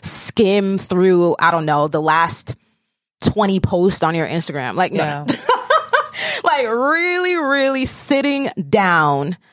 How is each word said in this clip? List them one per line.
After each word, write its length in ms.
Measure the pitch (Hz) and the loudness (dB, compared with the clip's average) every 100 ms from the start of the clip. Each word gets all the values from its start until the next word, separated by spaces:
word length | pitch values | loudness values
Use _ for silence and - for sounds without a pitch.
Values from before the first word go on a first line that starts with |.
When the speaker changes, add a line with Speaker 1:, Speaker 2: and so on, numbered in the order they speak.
Speaker 1:
skim 760 | - - - - 196 202 196 190 | -8 -8 -6 0 2 4 2 -2
through, 560 | - 180 185 180 175 - | -2 2 4 4 4 2
I 140 | 165 | 2
don't 160 | 170 156 | 2 2
know, 200 | 147 151 | 2 2
the 140 | 156 | 0
last 540 | 156 160 170 - - - _ _ _ _ _ - | 2 2 2 -2 -12 -16 _ _ _ _ _ -4
twenty 360 | - 208 202 190 | -2 2 2 2
posts 420 | - 180 185 185 | 0 2 2 2
on 140 | 160 165 | -2 -2
your 120 | 143 | -2
Instagram. 460 | 165 160 143 123 | -4 -4 -6 -6
Like, 180 | 165 180 | -6 -4
no. 120 | 160 | -4
Speaker 2:
Yeah. 220 | 156 143 147 | -4 -4 -6
Speaker 1:
<laughs> 1160 | - - 480 - 622 - 587 587 - 622 539 | -6 -2 -2 0 0 0 -4 -4 -8 -8 -4
Like, 220 | 359 294 233 | -2 0 0
really, 680 | 233 277 320 349 359 359 349 | 0 0 0 0 0 0 -2
really 500 | 277 277 269 269 262 | 0 0 0 0 -4
sitting 640 | - - 277 277 277 277 - 143 | -6 0 0 2 -2 -4 -6 -2
down 680 | 202 190 170 151 139 143 180 _ | 2 4 4 2 0 -2 -8 _